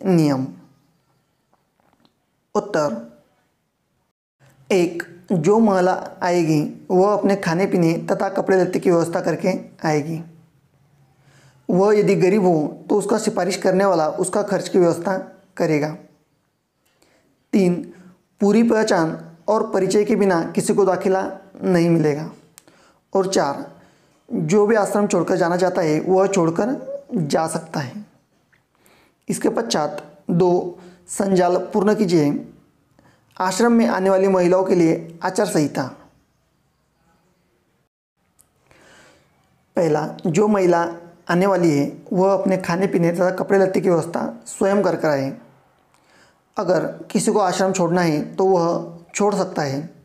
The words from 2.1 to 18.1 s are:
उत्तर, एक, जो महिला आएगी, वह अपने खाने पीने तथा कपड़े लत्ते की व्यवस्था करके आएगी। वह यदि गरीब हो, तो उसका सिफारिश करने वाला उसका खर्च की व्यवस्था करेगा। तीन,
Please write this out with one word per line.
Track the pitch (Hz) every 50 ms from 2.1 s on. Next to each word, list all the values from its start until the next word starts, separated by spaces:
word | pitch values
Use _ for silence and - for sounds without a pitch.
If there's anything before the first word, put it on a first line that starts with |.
| _ _ _ _ _ _ _ _ -
उत्तर, | 208 202 202 175 160 151 143 113 113 117 - - _ _ _ _ _ _ _ _ _ _ _ _ _ _ _ _ _ _ _ _ _ _ _ _ _ _ _ _ _ _ -
एक, | 214 185 170 175 - - - - - - - -
जो | 214 170 143 185 208 226
महिला | 226 208 190 185 185 185 180 - - - - -
आएगी, | - 180 175 180 165 156 160 175 208 226 - - - -
वह | 190 180 190 208
अपने | 208 - - 196 202
खाने | 196 - 175 160 175 196
पीने | - - 180 170 165 165 165 165 -
तथा | 190 185 214 190
कपड़े | 190 190 - - 190 185
लत्ते | 180 180 185 165
की | - 202
व्यवस्था | 175 170 160 170 170 185
करके | 185 185 185 - - 180 185 185 - - - - - 160
आएगी। | 151 151 143 165 165 160 - - - - _ _ _ _ _ _ _ _ _ _ _ _ _ _ _ _ _ _ _ _ _ _ _ _ _ -
वह | 185 180 196 214 214 214
यदि | 185 175 196
गरीब | 165 180 180 202 220 180
हो, | 185 170 151 147 - - - - -
तो | 214
उसका | 208 - - 240 208
सिफारिश | - 214 - 190 180 190 180
करने | - - 190 185 185 202
वाला | 196 180 160 156 151
उसका | - - 180 - - 208
खर्च | 202 202 196 175 - -
की | - 190
व्यवस्था | 175 170 160 165 - 196 190 190 - - - - _ _ -
करेगा। | - 175 160 156 147 147 156 156 - - - _ _ _ _ _ _ _ _ _ _ _ _ _ _ _ _ _ _ _ _ _ _ _ _ _ _ _ _
तीन, | - 214 185 180 175 160 - - - - - -